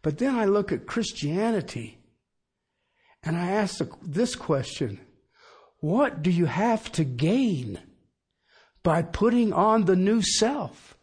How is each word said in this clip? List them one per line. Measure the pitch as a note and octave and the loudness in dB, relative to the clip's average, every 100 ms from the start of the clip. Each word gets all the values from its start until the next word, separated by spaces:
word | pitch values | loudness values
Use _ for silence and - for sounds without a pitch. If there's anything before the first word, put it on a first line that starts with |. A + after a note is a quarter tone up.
But | D#3 D3 | -4 -2
then | C4 B3 | 0 2
I | G#3 | 2
look | G#3 G3+ | 2 0
at | - - | -4 -4
Christianity | - A3 - D3 E3+ A3 A3 - - A2+ - _ _ _ _ _ _ _ _ _ _ _ _ | -4 -4 -4 -4 -2 0 -2 -4 -10 -12 -16 _ _ _ _ _ _ _ _ _ _ _ _
and | E3 E3+ | -6 -4
I | F3 | -2
ask | G3+ G3+ - | 0 -2 -4
the, | C3 - | -8 -8
this | F3+ D3+ A#3+ - | -8 -2 -2 -4
question, | - C#3+ B2+ - C3 G#2 - _ _ _ - - - _ | -2 -2 -2 -6 -6 -6 -16 _ _ _ -20 -20 -20 _
"What | D3+ G#3 C#4 F3 | -2 2 0 0
do | D#3 | 0
you | F3 E3 | 2 2
have | D3 A3 A3 - | 2 0 0 -2
to | - D3 | -2 -2
gain | A#2+ D#3 A#3 B3+ D#3 A#2+ F#2+ - _ _ _ _ _ _ _ _ _ | 0 0 2 2 0 -4 -10 -14 _ _ _ _ _ _ _ _ _
by | - D#3+ | 0 0
putting | E3+ - A3 A#3+ A3+ | 0 0 2 4 2
on | - G#3 A3 F#3+ | 4 4 4 4
the | F#3 | 4
new | F#3+ A3+ | 4 2
self?" | G3+ - A3+ C#4+ F3 - - - | 2 2 2 0 -6 -12 -20 -20